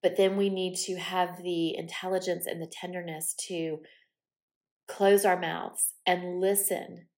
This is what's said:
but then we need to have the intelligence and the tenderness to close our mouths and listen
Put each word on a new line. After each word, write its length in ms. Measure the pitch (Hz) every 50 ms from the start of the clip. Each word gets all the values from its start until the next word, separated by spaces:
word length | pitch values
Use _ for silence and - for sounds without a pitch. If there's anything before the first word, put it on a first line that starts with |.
| -
but 140 | 175 180
then 200 | 202 196 190 196
we 120 | 196 202 196
need 260 | 190 185 185 180 185
to 220 | - - 196 185
have 440 | 175 175 185 185 185 180 175 170 180
the 340 | 175 180 175 165 165 160 -
intelligence 720 | - 165 165 - - 190 185 190 185 185 185 175 175 -
and 160 | - - 170
the 100 | 160 165
tenderness 640 | - - - 180 180 180 170 165 156 156 - - - - -
to 320 | - 180 165 165 160 156 151 156 - - _ _ _ _ _ _ _ _ _ _ _ _ _ _ _ _ _ _
close 380 | - - - 196 196 202 196 208
our 140 | 190 180 180
mouths 540 | 175 160 170 170 - - - - - - - - -
and 340 | 185 180 180 180 180 180 180
listen 680 | 190 196 202 196 - - 196 - - - 175 170 - _ _